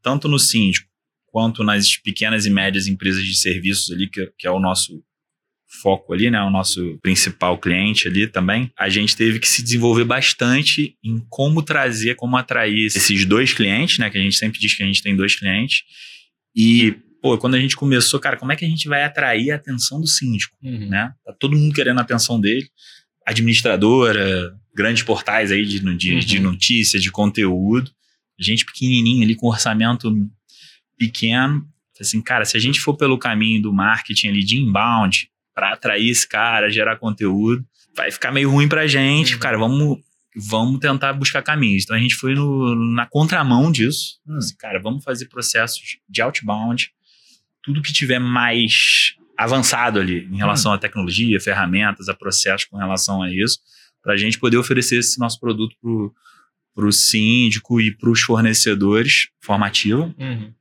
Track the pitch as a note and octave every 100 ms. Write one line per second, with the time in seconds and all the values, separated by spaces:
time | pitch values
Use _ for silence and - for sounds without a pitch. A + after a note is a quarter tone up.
0 | B2 C#3+ D3 C#3+ - A#2 G2+ F#2 - _
1 | _ _ _ A2 A2+ A2+ G#2 G#2 G2+ -
2 | - G2+ A2 A2 G2+ G2 G2 F#2+ F#2+ F#2+
3 | G2 F#2+ F#2+ F#2+ F#2 F2+ F#2+ G2 - F2
4 | G2 - F#2 _ F2+ F#2 F#2 F#2 - D#2+
5 | _ _ _ _ _ _ _ - G2+ F#2+
6 | - F2+ A#2 A2+ G2 F#2+ F#2+ - F2 D#2
7 | F#2 F#2 - - F2+ F2 F#2 F2+ G2+ G#2
8 | F#2 F#2 A2 F#2 F2+ A2 B2 - G2 G#2
9 | G#2+ - A2+ A2 - - A#2+ A#2+ A#2+ A2+
10 | A#2+ B2+ C3+ - B2 C3 D3 - D3 _
11 | A2+ A2+ A2+ - C#3+ D#3+ D3+ D3+ C3 A2
12 | A2+ A#2+ B2 B2+ B2+ B2 G#2+ G#2+ G#2+ -
13 | - G2 F#2+ G#2+ C3 - G2+ G#2+ E3+ -
14 | G#2+ G2+ G2 - A2 G#2+ - - G2 F#2
15 | G2+ G2 G2 - G2 G2 C3+ - _ -
16 | - - _ _ _ A2+ A2+ A#2 A2 G#2+
17 | _ _ C3+ A#2 B2+ B2+ C3+ - C#3+ B2+
18 | A2+ C#3 C#3+ B2+ C3 D3+ E3 D#3+ D3+ C#3+
19 | D3 D3 C3+ A2 C3 D3 D3 B2+ - C#3+
20 | D#3+ - C3 G#2+ - _ C3 A#2 G2+ G2
21 | A#2+ - - - C#3+ D3+ D3+ C#3+ B2 B2
22 | A#2+ A#2+ - A#2 G2+ B2 C#3 _ - -
23 | _ _ - A2+ A2+ A2+ A#2+ F#2+ G#2 B2+
24 | A#2+ G#2 G2 F#2 F2+ G2 _ - G#2+ A#2
25 | - G2+ - G#2+ G#2 G2 G#2 G2+ F#2+ F2
26 | F2 F2 E2+ G2 F#2+ F#2 - A#2 G#2 G2
27 | F2+ - G#2 G2+ G2 F2+ G2 B2 C3 _
28 | _ _ _ _ F2+ A2+ - - B2+ B2
29 | A#2 B2 A2 A2+ A#2+ A2+ A#2+ A2 A2+ A#2+
30 | A#2 G#2+ G#2 _ _ - - _ _ _
31 | A2+ - A2+ A#2+ C3+ D3 D3 _ _ _
32 | G#2 A2 - B2 G#2 A2+ A#2+ C#3+ - D3
33 | C#3+ B2+ B2 G#2+ A2 A2 G#2 G2 G2+ A2
34 | - G#2 G#2+ G2+ G2 A#2+ B2+ G2 A#2 A#2
35 | G2 F#2+ - _ _ - G2 G#2 A#2 G#2
36 | A2+ A#2+ - G#2+ A#2 A2 G#2 G#2+ G#2+ A2+
37 | A2+ G#2 G#2 G2 A2 C3 B2+ _ _ -
38 | - - B2 C3+ C#3 C#3 D3 D#3 D#3 C3+
39 | C3+ D3 D#3+ A#2 C3+ A2+ A2+ C#3 D3 C3+
40 | _ _ _ A2+ G#2 A2 A#2 C3 C#3+ C3+
41 | C#3 C#3 C3+ C#3 C#3 D3+ A#2+ G2 - A2
42 | B2 - C3 C#3 C#3+ C3+ B2 A#2 A#2 A#2+
43 | A#2 D3 D#3 F3 C#3 A#2+ D#3 C3+ A#2 D#3
44 | - - D3 D3+ G#2+ - A2+ G2 G#2 C#3
45 | C#3 B2 B2+ B2 A#2 A#2 A#2 - - -
46 | _ G2 A#2 - G#2+ G#2 A#2 B2 - _
47 | _ _ _ _ _ _ - C#3+ D3 D3
48 | C3+ B2+ B2 B2 A#2+ A#2 A2+ - - -
49 | - - _ - A2+ C3 B2 A#2+ A#2+ G#2
50 | F#2 F2 F#2 G2 G#2 G#2 G#2+ G2 G#2+ G#2+
51 | F2+ F2 A#2 G2 - G2 F2+ F#2 G#2 G2+
52 | F#2+ F#2+ G2 F#2+ G2 G2 - G2+ F#2+ F#2+
53 | - F#2+ F2+ F#2 A2+ - _ - _ _
54 | - G2+ G#2+ A2 B2 A#2+ B2 C3 A2+ A#2+
55 | A#2+ - A#2 - A#2+ A2 A2+ _ A#2 A2+
56 | G#2 _ - - _ _ _ - G#2 G2+
57 | - A2 G#2+ A#2+ A#2+ A2 _ A#2+ A2 G2+
58 | A#2 A2+ - A2+ A2+ A2 A2+ G2+ G2 G#2+
59 | C3 - - _ - G2+ G2+ - G#2 A#2+
60 | E3+ - C3 A#2+ G#2+ -